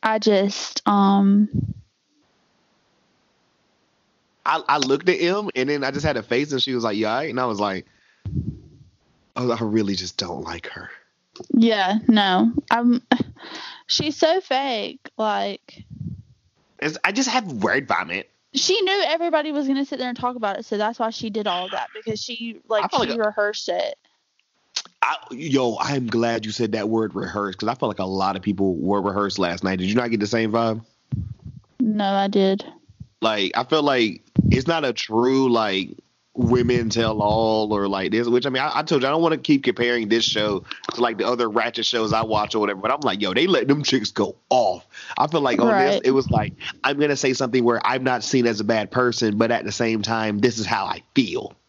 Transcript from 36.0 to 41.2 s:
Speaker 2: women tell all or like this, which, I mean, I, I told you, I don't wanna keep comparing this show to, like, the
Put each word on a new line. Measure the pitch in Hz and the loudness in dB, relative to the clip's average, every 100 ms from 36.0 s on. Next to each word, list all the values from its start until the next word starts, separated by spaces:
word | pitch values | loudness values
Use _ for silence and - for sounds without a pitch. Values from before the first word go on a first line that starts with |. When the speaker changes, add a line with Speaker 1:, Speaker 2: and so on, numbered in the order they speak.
| _ _ _ - | _ _ _ -2
Speaker 2:
women | 120 123 120 120 113 | 2 4 4 2 0
tell | 113 113 107 | 0 0 0
all | 104 110 110 110 107 | 0 2 2 2 0
or | 104 101 | 0 0
like | 98 92 | -2 0
this, | 107 120 | 0 2
which, | 123 | 2
I | 131 | 2
mean, | 131 | -2
I, | 151 139 | -2 -2
I | |
told | 156 156 | 0 0
you, | 135 | 2
I | |
don't | 156 | 2
wanna | 165 156 | 2 0
keep | 127 143 | 2 2
comparing | 123 120 120 120 110 | 2 0 0 0 2
this | 113 | 2
show | 113 107 107 98 - - - | 2 0 0 -2 -6 -12 -10
to, | - | -2
like, | 120 | -2
the | 110 | 0